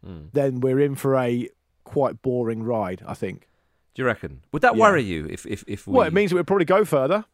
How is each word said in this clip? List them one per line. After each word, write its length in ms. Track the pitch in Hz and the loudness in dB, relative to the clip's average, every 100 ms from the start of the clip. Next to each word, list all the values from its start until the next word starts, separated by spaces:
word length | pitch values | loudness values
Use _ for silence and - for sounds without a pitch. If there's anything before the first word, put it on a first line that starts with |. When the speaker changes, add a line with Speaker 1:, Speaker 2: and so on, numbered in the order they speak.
| - | -14
Speaker 1:
Mm. 260 | 87 76 | -16 -6
Speaker 2:
then 280 | 135 139 127 | 0 0 0
we're 200 | 131 131 | 0 2
in 140 | 143 | 2
for 200 | 135 139 135 | 0 0 0
a 320 | 123 120 120 _ _ _ | 0 -2 -4 _ _ _
quite 380 | - - 131 117 | -8 0 0 -2
boring 400 | - 123 113 113 | -4 -2 -2 -4
ride, 400 | 113 117 98 92 - | -2 -2 -2 -6 -10
I 60 | |
think. 340 | 98 101 - _ _ _ _ _ | -8 -8 -8 _ _ _ _ _
Speaker 1:
Do 60 | - | -4
you 40 | 131 | -2
reckon? 340 | 110 80 67 _ | -2 -6 -14 _
Would 120 | 151 | 2
that 120 | 247 220 | 2 6
Speaker 2:
Yeah. 40 | |
Speaker 1:
worry 220 | 220 180 | 4 4
you 240 | 110 82 76 | 0 -4 -6
if, 160 | - | -10
if, 180 | - 101 - | -8 -10 -8
if 200 | 101 - | -12 0
we 60 | |
Speaker 2:
Well, 120 | 254 175 | 2 4
it 60 | |
means 160 | 175 202 | 2 2
that 60 | 175 | 0
we'd 100 | 170 | 0
probably 180 | 196 | 0
go 200 | 156 185 214 | 4 2 4
further. 400 | 147 135 196 220 | 2 2 0 -4